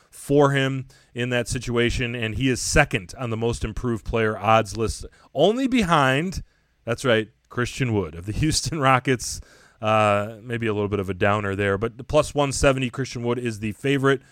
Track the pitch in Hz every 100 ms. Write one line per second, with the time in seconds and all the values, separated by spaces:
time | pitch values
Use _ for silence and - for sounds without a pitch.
0 | _ - - 143 139 139 135 135 131 -
1 | _ 123 123 123 117 135 120 117 120 117
2 | 123 120 113 107 131 120 - 160 139 120
3 | 87 - 123 110 117 117 120 104 127 117
4 | - 117 110 104 101 110 104 104 110 -
5 | - - _ 123 170 233 269 247 185 165
6 | 131 135 180 - - _ _ _ - 117
7 | 135 110 107 _ _ - 120 - 131 107
8 | 85 82 92 101 156 - - 165 135 131
9 | 131 127 - - - - _ _ 107 110
10 | 107 101 104 113 120 117 113 104 101 101
11 | 95 92 101 104 101 98 101 98 113 117
12 | 135 151 143 143 143 127 143 131 127 -
13 | 127 123 117 120 120 107 107 104 139 139
14 | 135 135 -